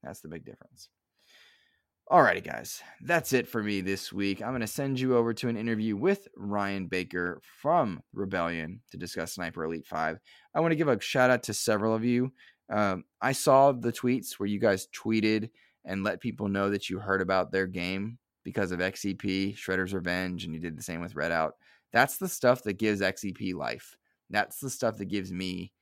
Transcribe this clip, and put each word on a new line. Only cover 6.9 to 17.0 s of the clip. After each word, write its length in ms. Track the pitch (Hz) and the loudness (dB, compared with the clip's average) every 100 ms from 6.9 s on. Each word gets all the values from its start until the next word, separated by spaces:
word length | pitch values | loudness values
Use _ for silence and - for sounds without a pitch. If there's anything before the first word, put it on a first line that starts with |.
| 92 87 87 87 85 | -4 -2 -2 -4 -6
from 600 | - - 143 170 123 87 - | -14 -8 2 2 2 -2 -12
Rebellion 680 | - 98 95 85 85 80 101 _ | -8 -4 0 0 -2 -6 -10 _
to 60 | 95 | -12
discuss 360 | 87 - 85 | -10 -6 -8
Sniper 320 | - 87 87 80 | -6 -8 -4 -4
Elite 220 | 82 - | -4 -6
five. 320 | 80 80 82 _ - _ | -4 -2 -4 _ -20 _
I 80 | - | 0
wanna 140 | 165 160 | 2 2
give 120 | 156 | 2
a 140 | 113 | 2
shout 280 | - 143 127 | 0 4 6
out 140 | 123 | 4
to 100 | - | 0
several 400 | 107 - 107 110 | -4 2 2 2
of 120 | 110 117 | 2 2
you. 260 | 120 127 - - _ _ | 2 0 -4 -20 _ _
Um, 340 | 107 104 92 - _ | 0 2 0 -6 _
I 120 | 123 | -2
saw 400 | 135 - 135 139 | 2 6 8 8
the 180 | 131 117 | 6 -2
tweets 420 | 117 123 127 - | 0 0 0 -2
where 140 | - 101 | -6 -2
you 120 | 104 | 2
guys 280 | 110 95 - - | 4 4 0 -8
tweeted 540 | 107 110 107 110 107 _ _ _ | 0 2 4 2 0 _ _ _
and 220 | - 95 98 | -8 -4 -2
let 160 | 90 | -2
people 260 | 123 - 104 | -6 -4 -2
know 220 | 98 98 | 2 2
that 200 | 101 - | 2 -2
you 100 | |
heard 220 | 92 | -6